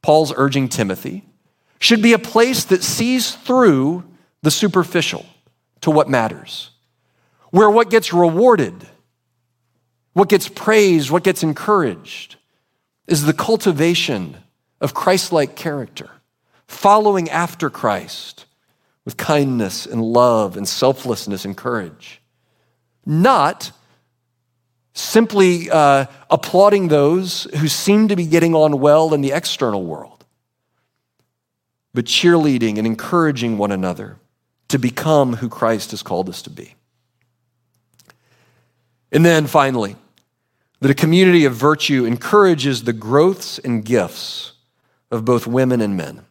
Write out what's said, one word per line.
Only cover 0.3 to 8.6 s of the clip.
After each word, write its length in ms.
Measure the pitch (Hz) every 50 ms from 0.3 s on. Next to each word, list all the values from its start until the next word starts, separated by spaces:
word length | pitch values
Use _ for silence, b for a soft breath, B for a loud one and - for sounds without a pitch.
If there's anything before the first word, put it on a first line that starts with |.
| 120
urging 320 | 127 135 139 131 139 135
Timothy, 580 | 123 - - 110 95 95 - - - 175 196 _ _ _ _ _ _ _ _ _ _ _ _
should 220 | - - 233 220
be 120 | 214 233 233
a 60 | 214
place 440 | - - - 220 233 254 262 - -
that 200 | - 190 180 -
sees 480 | - - - 226 240 254 254 226 -
through 720 | - - - - 254 262 247 208 147 131 131 143 170 180 175 b b b b b b b
the 100 | - 151
superficial 720 | 147 - 220 202 - 190 165 - - 175 160 - - - - - _ _ _ _ _ _ _ _ _ _
to 100 | - 165
what 180 | 151 151 147 -
matters, 640 | 135 123 113 107 87 73 - - - - - - _ _ _ _ _ _ _ _ _ _ _ _ _ _ _ _
where 180 | - 185 214 214
what 200 | 208 226 233 196
gets 240 | 226 226 185 - 175
rewarded, 760 | 175 175 170 160 175 233 254 233 190